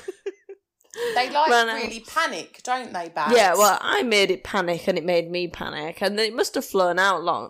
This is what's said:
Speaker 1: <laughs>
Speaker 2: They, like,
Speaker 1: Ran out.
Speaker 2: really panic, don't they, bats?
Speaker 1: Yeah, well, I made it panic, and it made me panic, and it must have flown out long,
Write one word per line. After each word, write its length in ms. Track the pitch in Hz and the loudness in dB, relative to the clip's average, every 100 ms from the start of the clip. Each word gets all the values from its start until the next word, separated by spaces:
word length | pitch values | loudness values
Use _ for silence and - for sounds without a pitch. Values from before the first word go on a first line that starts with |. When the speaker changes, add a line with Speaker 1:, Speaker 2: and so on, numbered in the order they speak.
| - | -12
Speaker 1:
<laughs> 40 | - - - - 392 _ _ _ - 480 339 | -12 -12 -12 -16 -20 _ _ _ -8 -4 -2
Speaker 2:
They, 140 | 254 | 0
like, 180 | 285 311 | 2 4
Speaker 1:
Ran 200 | 240 226 | 4 2
out. 60 | 226 | -2
Speaker 2:
really 200 | 233 220 | -6 -10
panic, 580 | - 302 320 190 - - | -8 -2 -2 -4 -12 -12
don't 280 | - 254 254 | -6 -6 -6
they, 160 | 185 170 | -10 -8
bats? 260 | 170 151 | -4 2
Speaker 1:
Yeah, 200 | 240 196 | 4 6
well, 240 | 175 208 185 | 6 4 4
I 220 | - 415 | 0 -2
made 260 | 247 208 196 | 2 4 2
it 140 | 185 | 0
panic, 460 | - 202 175 170 185 | -4 -2 -2 -2 -2
and 80 | 180 | -2
it 80 | 160 | 0
made 260 | 175 165 | 0 0
me 160 | 180 175 | -4 -6
panic, 540 | - 170 151 151 165 | -8 -10 -8 -10 -4
and 180 | 196 208 | -4 -2
it 160 | 220 233 | -2 -2
must 180 | - - | -4 -4
have 100 | - | -2
flown 340 | 196 180 175 | 0 2 2
out 240 | 196 180 | 2 2
long, 260 | 170 135 113 | 0 -4 -4